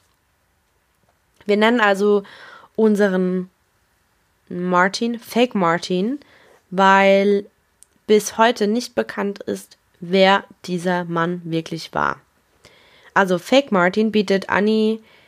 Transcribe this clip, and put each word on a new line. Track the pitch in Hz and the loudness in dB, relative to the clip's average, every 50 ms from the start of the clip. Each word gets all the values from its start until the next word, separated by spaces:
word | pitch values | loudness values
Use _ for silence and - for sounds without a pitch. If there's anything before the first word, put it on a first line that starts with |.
| _ _ _ _ _ _ _ _ _ _ _ _ _ _ _ _ _ _ _ _ _ _ _ _ _ _ _ _ _ | _ _ _ _ _ _ _ _ _ _ _ _ _ _ _ _ _ _ _ _ _ _ _ _ _ _ _ _ _
Wir | - 208 | -2 0
nennen | 208 214 226 240 247 | 2 2 2 2 2
also | 214 202 196 190 202 208 208 202 196 - - - - - - - - _ _ | 2 2 2 2 2 2 2 0 -2 -6 -14 -20 -20 -20 -20 -20 -20 _ _
unseren | - 220 214 214 196 208 196 185 185 185 185 185 185 185 185 _ _ _ _ _ _ _ _ _ _ _ _ _ _ _ _ _ _ _ - | 0 2 2 2 2 0 0 0 0 0 -2 -2 -4 -6 -8 _ _ _ _ _ _ _ _ _ _ _ _ _ _ _ _ _ _ _ -14
Martin | 180 180 180 180 180 180 180 196 196 - 233 233 233 | -10 -8 -4 0 2 2 2 0 0 -4 -6 -6 -6
Fake | 226 - - - 226 247 247 - | -8 -12 -6 -2 0 0 0 0
Martin, | 202 180 165 165 175 - - 185 180 190 233 277 285 - _ _ _ _ _ _ _ _ _ | 0 0 0 0 -2 -4 -4 -4 -4 -2 -4 -6 -8 -12 _ _ _ _ _ _ _ _ _
weil | 180 185 196 190 196 196 196 196 196 196 196 208 202 202 202 - _ _ _ _ _ _ - _ _ _ _ | -2 2 4 4 6 6 4 4 4 4 4 2 0 0 -2 -8 _ _ _ _ _ _ -20 _ _ _ _
bis | - 214 214 202 - - | 2 2 2 2 -2 0
heute | - 226 233 247 - 214 | 0 2 2 2 0 -2
nicht | 202 214 247 240 - - | -2 -2 -4 -6 -6 -6
bekannt | - 220 - - - 196 202 196 - | -6 -6 -6 -8 -8 -8 -8 -8 -10
ist, | - - 202 190 - - _ _ _ _ _ _ | -10 -8 -8 -10 -10 -16 _ _ _ _ _ _
wer | 175 170 180 190 190 190 196 196 - - _ _ - | -8 -2 2 2 4 4 4 2 -2 -8 _ _ -10
dieser | - 180 175 170 185 180 175 175 | -8 -8 -6 -4 -4 -4 -4 -4
Mann | 170 170 165 165 170 180 180 170 | -4 -4 -2 -2 -2 -4 -8 -8
wirklich | 165 160 165 160 - 165 160 - - - | -6 -6 -6 -6 -8 -10 -12 -12 -8 -4
war. | - 73 71 - 139 _ _ _ _ _ _ _ _ _ - _ _ _ _ _ _ _ - - | -2 -2 -2 -4 -6 _ _ _ _ _ _ _ _ _ -20 _ _ _ _ _ _ _ -4 0
Also | 185 196 180 185 170 | 0 0 2 0 -4
Fake | - - 254 269 277 277 | -2 0 2 2 2 2
Martin | 208 185 175 180 180 214 220 220 | 0 2 2 2 2 0 -2 0
bietet | 202 214 202 - 196 196 190 - | 0 0 0 0 -2 -2 -2 -2
Annie | - 180 202 214 220 220 214 214 220 220 - _ _ _ _ | -2 0 0 0 0 2 0 0 -2 -4 -10 _ _ _ _